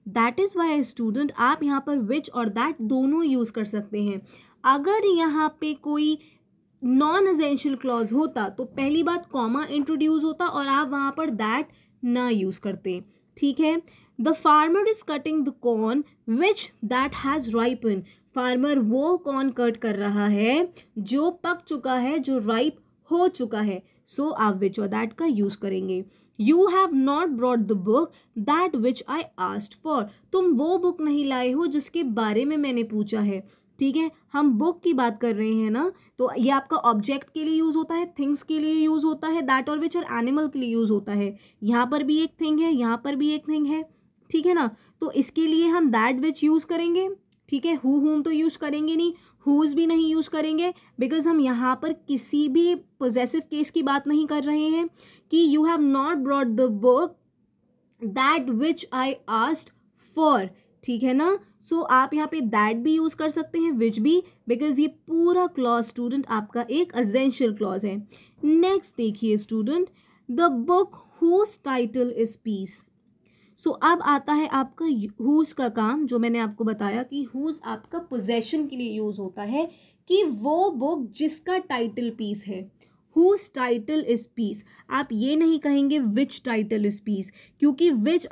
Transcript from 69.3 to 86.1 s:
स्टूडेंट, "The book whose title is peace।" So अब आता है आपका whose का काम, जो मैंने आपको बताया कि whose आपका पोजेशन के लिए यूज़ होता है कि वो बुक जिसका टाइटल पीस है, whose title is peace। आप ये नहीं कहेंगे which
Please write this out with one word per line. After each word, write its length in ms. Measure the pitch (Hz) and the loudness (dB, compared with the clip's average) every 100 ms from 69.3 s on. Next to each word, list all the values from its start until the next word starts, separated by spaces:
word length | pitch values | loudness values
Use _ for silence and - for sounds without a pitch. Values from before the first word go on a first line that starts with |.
| 214 | 0
स्टूडेंट, 520 | 208 220 214 330 370 _ _ _ - | 0 -4 -2 0 -2 _ _ _ -8
"The 180 | 240 339 | 0 2
book 400 | 254 262 359 392 - - - | 2 2 2 2 -4 -20 -2
whose 360 | 330 359 415 - 277 | 2 4 2 -2 -4
title 440 | 262 240 254 247 | -2 -2 -2 -2
is 240 | 220 226 - 226 | 0 -4 -4 -6
peace।" 360 | 202 190 - - _ _ _ _ _ _ - | -6 -6 -12 -20 _ _ _ _ _ _ -6
So 140 | 330 - | -4 2
अब 200 | - 214 | 2 2
आता 300 | - 285 277 | 2 0 2
है 160 | 294 311 | 0 0
आपका 380 | 277 269 - 330 254 202 - | -2 -4 -4 -2 -2 -4 -4
whose 280 | 233 302 302 | 0 2 2
का 160 | - 247 | -2 -4
काम, 380 | 226 220 285 277 | 0 0 0 0
जो 120 | 240 | 0
मैंने 200 | 233 233 | 0 0
आपको 260 | 226 214 | -2 -2
बताया 380 | 220 220 202 220 | -4 -2 -4 -4
कि 260 | 254 277 247 254 | -6 -8 -8 -6
whose 260 | 302 311 | -6 -6
आपका 340 | 226 220 - 339 | -10 -12 -10 -12
पोजेशन 680 | 339 247 196 233 220 320 285 | -8 -6 -2 -2 -2 -4 -4
के 100 | 262 | -6
लिए 160 | 240 | -6
यूज़ 280 | 214 214 196 | -4 -4 -6
होता 220 | 190 214 | -10 -8
है 280 | 208 269 330 - _ _ _ | -6 -4 -4 -8 _ _ _
कि 160 | 370 | 2
वो 460 | 359 220 233 320 392 | 2 0 0 2 2
बुक 400 | 285 277 330 233 | 0 -2 -2 -6
जिसका 480 | - 302 - - 370 | -4 -4 -4 -4 -4
टाइटल 520 | 359 254 233 214 240 | -2 -4 -4 -4 -6
पीस 340 | 226 214 202 196 | -6 -6 -6 -8
है, 260 | 190 190 _ _ _ _ 311 | -12 -12 _ _ _ _ 4
whose 320 | 359 403 - | 4 4 -2
title 540 | 269 247 240 214 311 | -4 0 0 0 -2
is 160 | - 233 | 0 -2
peace। 440 | 233 - 214 208 - - - | -2 -6 -4 -6 -14 -20 -6
आप 180 | 262 - | -4 -2
ये 240 | 220 247 311 | -2 0 2
नहीं 220 | 330 320 | 2 2
कहेंगे 420 | 294 277 277 302 | 2 2 2 2
which 400 | 233 | 0